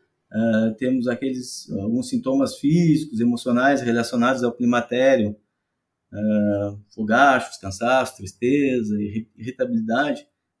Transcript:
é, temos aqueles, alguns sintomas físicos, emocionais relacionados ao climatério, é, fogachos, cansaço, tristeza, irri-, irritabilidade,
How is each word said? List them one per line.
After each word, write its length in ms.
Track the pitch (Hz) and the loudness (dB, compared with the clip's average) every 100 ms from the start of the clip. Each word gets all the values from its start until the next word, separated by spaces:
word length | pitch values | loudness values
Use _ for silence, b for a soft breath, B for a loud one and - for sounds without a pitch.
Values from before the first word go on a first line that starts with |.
| _ _ _ | _ _ _
é, 400 | 107 113 110 113 | -2 2 2 0
temos 360 | 110 127 131 123 | 0 -2 0 0
aqueles, 640 | 120 135 127 120 - - | -2 -4 -6 -10 -14 -10
alguns 380 | 98 104 120 123 | -6 -2 -2 -2
sintomas 480 | 120 131 135 127 - | -4 0 0 0 0
físicos, 640 | 139 170 165 143 - 113 | 2 4 4 2 0 0
emocionais 600 | 120 117 127 120 135 135 | 0 0 0 2 2 2
relacionados 640 | 120 117 117 123 123 127 | 0 0 0 0 2 2
ao 100 | 120 | -2
climatério, 800 | 117 120 120 117 120 135 131 104 104 _ _ _ _ _ _ _ | 0 0 0 0 2 4 4 2 -4 _ _ _ _ _ _ _
é, 640 | 101 107 107 104 101 101 104 - | -4 0 2 2 0 -4 -8 -14
fogachos, 640 | - 107 120 139 127 - - | -8 0 4 4 4 -2 -10
cansaço, 600 | 95 92 120 131 123 - | -12 -4 0 0 -2 -8
tristeza, 840 | 98 - 123 143 139 127 107 104 | -16 -4 0 0 0 -2 -2 -4
irri-, 280 | 104 110 - - | -4 -6 -10 -12
irritabilidade, 920 | 113 - 120 113 110 120 147 - - _ _ _ | -12 -6 -2 -2 -2 -2 -2 -4 -12 _ _ _